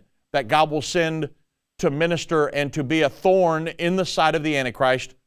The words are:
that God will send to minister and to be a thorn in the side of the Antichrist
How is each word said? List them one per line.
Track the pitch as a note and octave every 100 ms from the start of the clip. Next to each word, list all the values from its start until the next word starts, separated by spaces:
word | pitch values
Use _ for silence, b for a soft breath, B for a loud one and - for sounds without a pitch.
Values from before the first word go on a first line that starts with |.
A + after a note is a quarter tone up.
| _ _ _
that | C#3+ A2+
God | D3+ D#3
will | D3+
send | - F3 D#3+ D#3+ D3 - _ _ _ -
to | E3+
minister | C#3 E3+ E3 - E3 D3
and | C#3+ C#3+
to | D#3
be | C3 D#3+
a | C#3+
thorn | - F#3+ F#3+ F3 D#3+ D#3+
in | D3+ E3+ F#3+
the | F3
side | - D#3+ D#3
of |
the | D#3 C#3+
Antichrist | B2+ - C3 B2+ - _